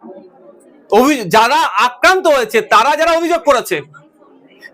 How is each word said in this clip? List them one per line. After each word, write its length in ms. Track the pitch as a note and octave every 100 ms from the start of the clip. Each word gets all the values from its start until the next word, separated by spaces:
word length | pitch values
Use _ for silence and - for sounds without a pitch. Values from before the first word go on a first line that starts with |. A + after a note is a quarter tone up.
| - - - _ - - _ _ -
অভি-, 320 | G3+ C4+ C#4 F#3
যারা 280 | G#3+ A#3 D4+
আক্রান্ত 720 | D4 G3 B3 - E4 F#4 F4+
হয়েছে, 340 | C#4 A3 A3+
তারা 340 | - G#3 B3+ D4+
যারা 160 | D#4+
অভিযোগ 320 | E4 E4+ -
করেছে, 380 | C#4+ B3+ - D#3+ C#3 - _ _ _ _ _ _ -